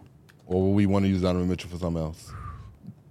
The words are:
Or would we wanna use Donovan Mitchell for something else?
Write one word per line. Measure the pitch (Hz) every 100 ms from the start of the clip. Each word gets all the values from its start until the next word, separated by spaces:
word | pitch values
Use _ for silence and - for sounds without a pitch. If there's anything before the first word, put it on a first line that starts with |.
| - - - - -
Or | 92
would | 95
we | 101 98
wanna | 98 98
use | 95
Donovan | 90 90 90
Mitchell | 87 -
for | 87
something | 87 82
else? | 78 82 - - - - - - - - -